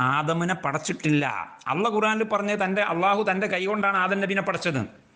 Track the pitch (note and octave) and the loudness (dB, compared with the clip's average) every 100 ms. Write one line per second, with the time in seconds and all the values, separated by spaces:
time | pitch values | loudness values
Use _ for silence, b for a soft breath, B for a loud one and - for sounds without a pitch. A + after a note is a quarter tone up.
0 | B2+ C#3 D3+ E3 F3 F3+ D3 D3 - F3+ | 2 2 2 0 0 -2 -2 -4 -4 -2
1 | D#3 D3 C#3 G#2 E2 - - D3 A3+ G#3 | 2 2 2 -2 -8 -10 -4 -2 0 2
2 | G#3+ A3 A3 G#3 G3+ G#3 F#3 F#3+ G3+ E3+ | 2 0 0 -2 0 0 0 0 0 2
3 | F#3+ G3+ G3+ F#3 G3+ F#3 F#3+ G#3+ G3 G3 | 2 2 0 0 0 -2 -2 0 0 2
4 | F#3 G3 G3 G3 G3 E3+ F3+ C3+ G#2 - | 2 0 0 0 -2 -2 -2 -2 -4 -8
5 | _ | _